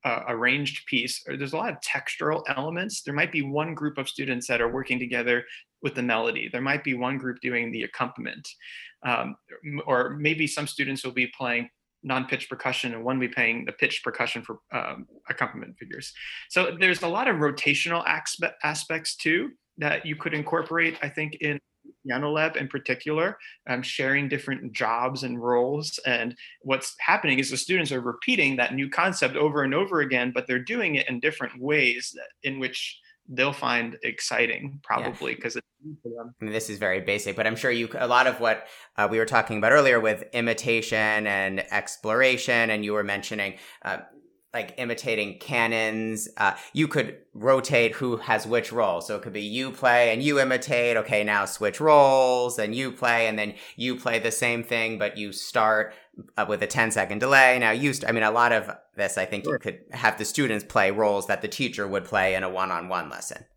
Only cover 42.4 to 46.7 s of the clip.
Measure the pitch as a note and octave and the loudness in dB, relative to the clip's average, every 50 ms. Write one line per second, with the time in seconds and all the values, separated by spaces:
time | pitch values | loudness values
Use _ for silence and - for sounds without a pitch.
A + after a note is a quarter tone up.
42.4 | - - B2 A#2 A#2 A2+ A2 G#2+ G#2 G#2 G#2 G#2+ G#2 G2+ G2+ G2+ G2+ - A2 G#2+ | 0 2 4 4 4 4 2 0 0 -2 0 0 0 0 -2 -4 -4 -6 -4 -4
43.4 | G2+ G2 F#2+ - - - - - - - F#2+ D#2+ - - - - _ _ _ _ | -4 -4 -6 -10 -18 -20 -20 -10 -8 -6 -6 -6 -8 -14 -20 -20 _ _ _ _
44.4 | _ _ - A#2+ G#2+ - - - B2+ A#2 A#2 A2+ - - A2+ G#2+ G#2+ G2+ F#2+ - | _ _ -8 -8 -8 -6 -8 -8 -4 -4 -4 -4 -2 -2 0 0 0 -4 -6 -12
45.4 | - - C3+ B2 A#2 A2+ A2+ A2+ A2 A2 A2 A2 A2 A2 A2 G#2+ - - - - | -10 -4 0 0 2 2 2 2 0 0 0 -2 -4 -4 -4 -4 -6 -8 -4 0
46.4 | G#2 G2 - - - - | 0 2 2 0 -10 -8